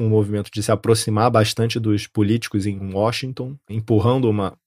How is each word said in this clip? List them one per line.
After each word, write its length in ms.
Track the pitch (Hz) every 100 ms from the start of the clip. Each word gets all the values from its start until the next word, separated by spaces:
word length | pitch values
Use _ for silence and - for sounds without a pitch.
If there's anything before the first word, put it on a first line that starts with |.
um 80 | 110
movimento 400 | 107 101 104 104
de 120 | 107
se 80 | 104
aproximar 580 | 104 113 110 113 104 120
bastante 500 | 113 107 - 113 117
dos 280 | 110 104 -
políticos 580 | 110 104 117 - 104 101
em 260 | 98 98
Washington, 640 | 98 110 113 131 131 127 143 -
empurrando 580 | 110 110 107 120 131 117
uma, 300 | 104 95 -